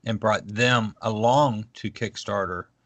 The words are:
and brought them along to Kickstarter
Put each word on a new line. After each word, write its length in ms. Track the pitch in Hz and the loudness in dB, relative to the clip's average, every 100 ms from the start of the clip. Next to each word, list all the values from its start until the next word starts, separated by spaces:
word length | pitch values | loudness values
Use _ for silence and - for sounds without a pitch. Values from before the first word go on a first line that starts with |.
and 160 | - 107 | -6 0
brought 260 | 110 104 98 | 2 0 -2
them 480 | 104 123 120 107 - | 0 2 2 0 -4
along 640 | 113 107 113 139 143 107 107 | -4 0 4 4 4 0 -8
to 160 | - 104 | -10 -10
Kickstarter 760 | - 107 - - 101 92 90 - _ | -6 -8 -8 -4 -4 -2 -6 -10 _